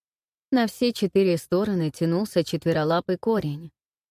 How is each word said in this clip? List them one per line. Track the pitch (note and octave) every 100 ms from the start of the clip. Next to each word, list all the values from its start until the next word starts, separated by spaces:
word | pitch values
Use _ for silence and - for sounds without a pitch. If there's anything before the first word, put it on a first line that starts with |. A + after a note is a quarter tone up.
| _ _ _ _ -
На | C4 A3+
все | - A#3+
четыре | - G3 G3 F#3+ E3+
стороны | - F3 G#3 F#3 D#3
тянулся | - E3 E3+ G#3+ F3+
четверолапый | D#3+ D#3+ E3 D#3+ D#3 E3+ - F3+
корень, | A3+ A3 D3+ D3 E3 _ _ _ _